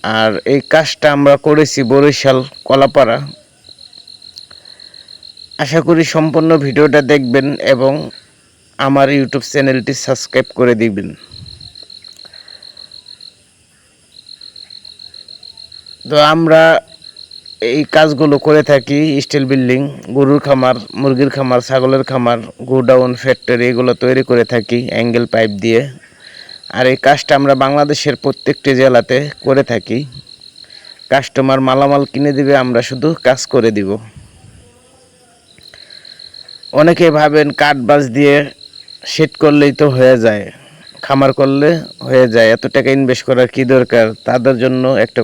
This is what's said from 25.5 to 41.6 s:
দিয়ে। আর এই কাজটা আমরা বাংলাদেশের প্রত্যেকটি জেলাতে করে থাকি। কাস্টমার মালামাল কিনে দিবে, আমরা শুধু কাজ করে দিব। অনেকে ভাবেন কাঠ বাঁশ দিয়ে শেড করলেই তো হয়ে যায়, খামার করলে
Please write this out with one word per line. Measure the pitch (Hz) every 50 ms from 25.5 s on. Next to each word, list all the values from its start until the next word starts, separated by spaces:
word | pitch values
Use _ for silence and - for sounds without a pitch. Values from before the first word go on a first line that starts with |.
| 101 98 107
দিয়ে। | 117 113 117 143 139 127 - - - _ _ - - - - - - - - - - -
আর | 117 127 131
এই | 131 - -
কাজটা | 135 147 139 - - 147 139
আমরা | 139 139 139 131 135
বাংলাদেশের | 135 143 147 147 147 151 - - 151 123 - -
প্রত্যেকটি | 139 131 - - 147 147 - - 143 131 127
জেলাতে | 131 131 127 117 107 - 127 135 147 147 - - -
করে | 139 131 139 - -
থাকি। | 120 101 - - 110 127 147 127 120 - - _ - _ - - _ - - - - - - - - _ - -
কাস্টমার | 131 143 131 - - 139 131 135 135 135 131
মালামাল | 131 131 135 139 139 143 139 139 -
কিনে | - 135 143 143 139
দিবে, | 131 139 139 143 131 127
আমরা | 127 120 117 120 -
শুধু | 131 127 143 160 165 - -
কাজ | 127 135 - - - -
করে | 127 110 113 107
দিব। | 104 98 95 104 110 113 - - - - - _ _ - - - - - _ _ _ _ _ _ _ _ _ _ _ _ _ _ _ _ _ _ 50 50 50 - 50 50 - - - - - 50 - 50 50 - - - - - - - - -
অনেকে | 143 156 170 170 - 175 165 147 151
ভাবেন | 151 151 147 156 147 147 - -
কাঠ | 147 147 147 135 117 104
বাঁশ | 147 147 139 123 113
দিয়ে | 143 143 143 143 147 143 139 - - - - - - - - - - -
শেড | - - - 160 - - - 156
করলেই | 147 147 147 143 143 - -
তো | 147 143 127
হয়ে | 127 127 127 131 117 110
যায়, | 113 107 104 92 92 - - - - - - - - - - -
খামার | - 139 135 135 135 131 -
করলে | 135 135 139 139